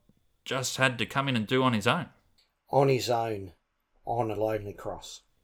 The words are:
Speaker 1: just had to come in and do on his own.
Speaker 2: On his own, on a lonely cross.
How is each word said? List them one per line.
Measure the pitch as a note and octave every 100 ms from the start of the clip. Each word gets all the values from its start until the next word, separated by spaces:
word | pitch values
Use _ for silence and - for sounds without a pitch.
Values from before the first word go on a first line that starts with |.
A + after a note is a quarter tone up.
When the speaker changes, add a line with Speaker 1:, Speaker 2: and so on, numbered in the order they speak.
| _ _ _ _
Speaker 1:
just | - B2+ B2+ -
had | C3 A#2+
to | G#2+
come | C#3 C#3
in | B2
and | G#2
do | C3
on | C3
his | A2+ G2+
own. | D#3+ - - _ _ _ _ _
Speaker 2:
On | - C#3
his | C3 G#2+
own, | A#2+ A2+ G#2+ F#2+ - _ _ _ _
on | - A#2 A2+
a | G#2
lonely | A2 A2 G2+
cross. | F#2 G#2+ F2+ - - - _